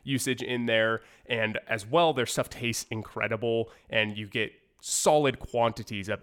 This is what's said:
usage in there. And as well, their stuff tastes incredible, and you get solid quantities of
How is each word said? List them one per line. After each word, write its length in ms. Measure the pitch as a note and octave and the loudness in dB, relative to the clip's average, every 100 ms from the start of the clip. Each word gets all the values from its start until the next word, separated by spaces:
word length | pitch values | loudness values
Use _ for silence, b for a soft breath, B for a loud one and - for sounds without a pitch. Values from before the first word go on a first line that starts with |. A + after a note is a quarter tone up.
usage 380 | C3+ C3 C3+ B2 | -4 -2 0 -2
in 240 | B2 B2 A#2 | -2 -2 2
there. 340 | A2+ A2+ A2 B B | 4 4 0 B B
And 340 | B A#2 A2 A2 - | B -2 -2 -2 -4
as 200 | A2+ G#2 | -4 0
well, 260 | D#3+ E3 | 4 4
their 140 | C3 A#2 | 2 0
stuff 240 | - - | -2 -4
tastes 340 | - A#2+ A2 - | -4 -4 -4 -6
incredible, 800 | A2 G#2 - G#2 A2 A#2 A2+ A2+ B B | -8 -8 -4 -2 -2 0 -2 -2 B B
and 300 | A2+ G#2+ G#2 | 0 0 -4
you 80 | G#2 | -6
get 260 | A#2 G#2+ - _ _ | -2 -4 -6 _ _
solid 560 | - - F#3 D3+ C#3+ A#2+ | -6 2 4 6 4 -2
quantities 720 | - A#2+ A#2 A2 G#2+ G#2 G2 | -4 0 0 0 -10 -8 -6
of 120 | G2+ | -6